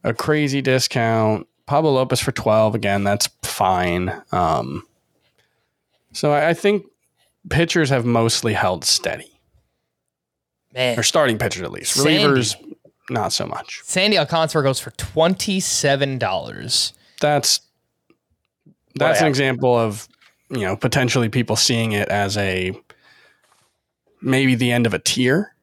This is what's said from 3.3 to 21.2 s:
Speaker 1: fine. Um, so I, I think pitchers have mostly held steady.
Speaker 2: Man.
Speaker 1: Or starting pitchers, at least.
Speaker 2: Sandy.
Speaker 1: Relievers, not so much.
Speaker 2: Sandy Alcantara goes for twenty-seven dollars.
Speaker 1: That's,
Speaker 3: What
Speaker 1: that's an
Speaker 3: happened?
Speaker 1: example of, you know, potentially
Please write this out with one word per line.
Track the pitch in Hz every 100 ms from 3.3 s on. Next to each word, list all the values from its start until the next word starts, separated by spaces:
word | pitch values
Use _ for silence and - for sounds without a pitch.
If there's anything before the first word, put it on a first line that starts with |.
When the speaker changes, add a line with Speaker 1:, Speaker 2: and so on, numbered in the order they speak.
| _
Speaker 1:
fine. | - - 95 90 90 87 90 - -
Um, | 92 85 76 62 71 - _ _ _ _ _ _ _ _ _ _ _ _
so | - 151
I, | 147 156
I |
think | 165 202 202 - _ _ _ _ _ -
pitchers | 147 170 175 143
have | 135 117
mostly | 120 113 - 117
held | 113 92 90 -
steady. | - - 78 - _ _ _ _ _ _ _ _ _ _ _ _ _ _
Speaker 2:
Man. | 127 127 117
Speaker 1:
Or |
starting | 120 165 139 110
pitchers, | 107 -
at | 87
least. | - -
Speaker 2:
Sandy. | 127 147 156
Speaker 1:
Relievers, | 151 135 113 - - - - _ -
not | 123 98
so | - -
much. | - - - -
Speaker 2:
Sandy | 185 202 196
Alcantara | 147 165 160 160
goes | 135 131
for | -
twenty-seven | - - 160 165 185 - 190 - - 147 139 139 131
dollars. | 110 92 65 50 123 - - _ _ -
Speaker 1:
That's, | 147 147 - - _ _ _ _ _ _ _ _ _ _ _
Speaker 3:
What | _ _ 135
Speaker 1:
that's | 151 180
an | 160
Speaker 3:
happened? |
Speaker 1:
example | 135 139 123 131 120
of, | 113 104 - _ _ _ _
you | 127
know, | 95 104
potentially | 123 139 123 131